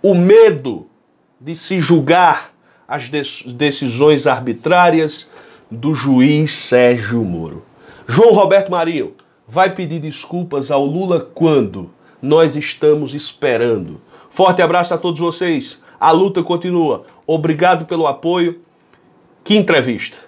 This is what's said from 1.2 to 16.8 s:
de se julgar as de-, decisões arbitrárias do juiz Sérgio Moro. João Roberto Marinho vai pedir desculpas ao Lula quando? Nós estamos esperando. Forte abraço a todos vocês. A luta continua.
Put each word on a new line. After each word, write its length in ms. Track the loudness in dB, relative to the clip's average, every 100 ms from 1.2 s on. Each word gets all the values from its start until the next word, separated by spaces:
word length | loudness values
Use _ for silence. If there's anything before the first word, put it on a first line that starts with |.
| _ _
de 140 | -14
se 260 | -12 -4 -2
julgar 720 | 2 2 4 4 4 2 -6 _ _ _ _
as 220 | -10 -6
de-, 440 | -8 -8 -14 -16
decisões 720 | -2 -2 -2 -6 2 4 4 0
arbitrárias 1000 | -2 -4 -6 0 4 4 2 -2 -6 -18 -20 -20 -20 _
do 240 | -6 -4
juiz 600 | -2 2 4 4 2 0
Sérgio 720 | -4 0 4 4 2 -2 -4
Moro. 400 | -4 -6 -10 -14 _ _ -20 -20 -4
João 260 | 4 6
Roberto 380 | 6 4 2 0
Marinho 420 | -4 -2 -4 -8 -12 _ _ _
vai 260 | 0 0
pedir 260 | -2 -8 -8
desculpas 720 | -10 -14 -10 -8 -6 -6 -2
ao 140 | -2
Lula 340 | 0 -2 -2 -4 -4
quando? 580 | -2 2 2 -2 -8 -16 _ _ _
Nós 340 | 0 2 2
estamos 580 | 0 -10 -2 0 0 -2
esperando. 880 | -10 -14 -6 -2 0 0 -2 -6 -16 _ -20 _
Forte 320 | 0 2 2
abraço 320 | 0 0 -2
a 40 | -4
todos 220 | -4 -4
vocês. 640 | -6 -4 -4 -4 -6 -20 _ _
A 120 | 2
luta 320 | 4 2 -2
continua. 640 | -4 -4 -2 -2